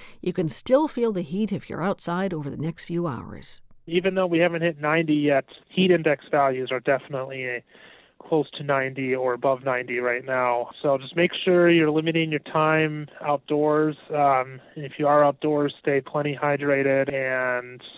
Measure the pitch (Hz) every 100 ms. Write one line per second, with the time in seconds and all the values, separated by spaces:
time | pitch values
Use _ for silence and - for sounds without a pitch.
0 | - - 180 185 160 - - 269 311 240
1 | 226 185 139 190 208 180 - - 190 -
2 | - 175 196 160 143 143 156 160 - 170
3 | 165 117 - - - - - - - 175
4 | 185 190 185 165 170 165 170 147 151 160
5 | 160 151 147 135 - - _ - 180 175
6 | 156 139 - 147 135 131 127 127 143 135
7 | - 135 135 135 127 120 - - - -
8 | _ - - 160 139 - 143 135 131 135
9 | 131 131 127 120 135 127 131 123 123 123
10 | 123 120 131 127 123 120 120 - 147 135
11 | 131 170 180 - 185 180 170 165 151 156
12 | 160 165 160 147 - 156 156 156 156 151
13 | 147 - 147 143 - 147 151 151 156 147
14 | - 147 139 131 131 131 - 156 135 -
15 | 147 147 143 139 151 147 143 - 151 139
16 | 131 151 147 131 147 139 143 139 139 135
17 | 135 135 131 127 127 123 123 127 -